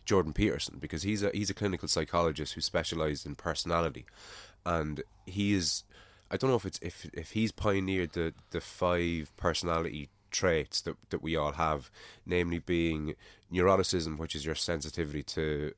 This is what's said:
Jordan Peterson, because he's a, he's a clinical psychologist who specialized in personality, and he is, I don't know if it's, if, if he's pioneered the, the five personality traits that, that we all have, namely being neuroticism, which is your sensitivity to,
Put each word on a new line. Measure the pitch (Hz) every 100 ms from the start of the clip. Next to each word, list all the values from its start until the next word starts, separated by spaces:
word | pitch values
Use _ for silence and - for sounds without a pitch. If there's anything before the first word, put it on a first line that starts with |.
Jordan | - 98 78
Peterson, | 73 104 76 - -
because | 76 80
he's | 95 107
a, | 101
he's | 104 98
a |
clinical | 95 104 90 82
psychologist | - 78 85 85 76 73
who | -
specialized | - 85 80 82 78 73 73
in |
personality, | 71 85 78 87 85 82 - - - - - - - 90
and | 85 76 71 - -
he | - 98 101
is, | 98 80 - - - - - -
I | 98
don't | 135
know | 120
if | 95
it's, | -
if, | 87 - -
if | - 87
he's | 110 110
pioneered | - 107 98 95 95 87
the, | 90 82 - -
the | 85
five | - - 90 87 87 85 76 -
personality | 92 80 85 82 85 76 71 _ -
traits | - 92 82 71 -
that, | - 78 -
that | 82
we | 80 80
all | 73
have, | 73 80 76 65 - - - -
namely | 87 87 82
being | - 85 82 78 76 78 - - -
neuroticism, | 87 90 95 90 92 80 78
which | 82
is | 78
your | 76 78
sensitivity | - 85 76 80 76 73
to, | 71 - 78 73 73